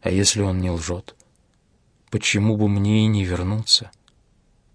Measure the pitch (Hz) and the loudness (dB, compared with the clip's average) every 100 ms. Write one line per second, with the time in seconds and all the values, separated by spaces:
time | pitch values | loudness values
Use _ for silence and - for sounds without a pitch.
0 | 92 92 98 107 101 92 90 85 82 90 | -2 0 0 0 -2 -2 -2 -4 -6 -8
1 | - - _ _ _ _ _ _ _ _ | -10 -20 _ _ _ _ _ _ _ _
2 | _ - - 104 107 107 104 101 101 110 | _ -4 -2 0 2 2 2 2 2 4
3 | 107 104 92 87 90 110 110 - - _ | 4 2 0 -2 -2 -4 0 -2 -2 _
4 | _ _ _ _ _ _ _ | _ _ _ _ _ _ _